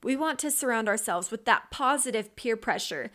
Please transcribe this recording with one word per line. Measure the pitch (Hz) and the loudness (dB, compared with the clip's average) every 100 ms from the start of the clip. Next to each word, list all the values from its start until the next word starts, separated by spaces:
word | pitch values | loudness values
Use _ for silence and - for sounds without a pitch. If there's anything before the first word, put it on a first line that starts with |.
We | - 269 | -2 0
want | 320 - | 0 -2
to | 302 | -2
surround | - 254 226 214 | -2 0 0 2
ourselves | 214 - 180 185 | 0 0 -2 -2
with | 220 | -2
that | - 202 - | 2 2 2
positive | - 311 285 262 220 214 - | 0 2 2 0 -2 -4 -4
peer | 240 220 | -2 0
pressure | 233 180 - 147 - | 0 -2 -2 -6 -8